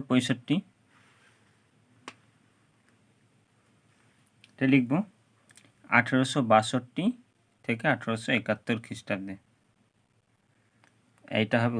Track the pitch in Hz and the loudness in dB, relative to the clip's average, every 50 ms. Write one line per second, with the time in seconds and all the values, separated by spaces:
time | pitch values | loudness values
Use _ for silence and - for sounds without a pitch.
0 | 135 - 127 127 120 - 127 - - - 147 196 - _ _ _ _ _ _ - | 2 2 0 0 2 0 -4 -4 -2 -4 -4 -4 -4 _ _ _ _ _ _ -20
1 | _ _ _ _ _ _ _ _ _ _ _ _ _ _ _ _ _ _ _ _ | _ _ _ _ _ _ _ _ _ _ _ _ _ _ _ _ _ _ _ _
2 | - - - _ _ _ _ _ _ _ _ _ _ _ _ _ _ _ _ _ | -20 -20 -20 _ _ _ _ _ _ _ _ _ _ _ _ _ _ _ _ _
3 | _ _ _ _ _ _ _ _ _ _ _ _ _ _ _ _ _ _ _ _ | _ _ _ _ _ _ _ _ _ _ _ _ _ _ _ _ _ _ _ _
4 | _ _ _ _ _ _ _ _ - _ _ - 127 131 139 135 123 117 135 180 | _ _ _ _ _ _ _ _ -20 _ _ -2 2 4 4 4 4 2 -2 -2
5 | 214 - _ _ _ _ _ _ _ _ _ - _ _ _ _ _ - - 120 | -2 -6 _ _ _ _ _ _ _ _ _ -20 _ _ _ _ _ 2 2 2
6 | 120 - 135 131 135 131 - 151 120 110 107 110 110 - - 127 117 - - - | 2 4 0 0 0 0 0 -2 2 6 4 4 4 2 -4 -4 -4 -4 -8 -4
7 | 175 240 247 - - _ _ _ _ _ _ _ - - 117 113 - 156 127 113 | -2 -2 -4 -4 -12 _ _ _ _ _ _ _ -6 -6 -6 -2 0 0 0 0
8 | - 117 113 113 - - 131 110 - - 107 - - - 117 110 - - - - | -2 -6 -6 -4 -2 -2 -2 -2 0 -2 -4 -4 -2 -4 -4 -4 -4 -10 -14 -12
9 | - - 104 95 98 98 95 101 _ _ _ _ _ _ _ _ _ _ _ _ | -8 -8 -8 -6 -6 -10 -12 -14 _ _ _ _ _ _ _ _ _ _ _ _
10 | _ _ _ _ _ _ _ _ _ _ _ _ _ _ _ _ _ _ _ _ | _ _ _ _ _ _ _ _ _ _ _ _ _ _ _ _ _ _ _ _
11 | _ _ _ _ _ - - 107 110 104 - 117 117 120 120 113 | _ _ _ _ _ -6 -2 -2 0 2 2 2 2 2 0 -2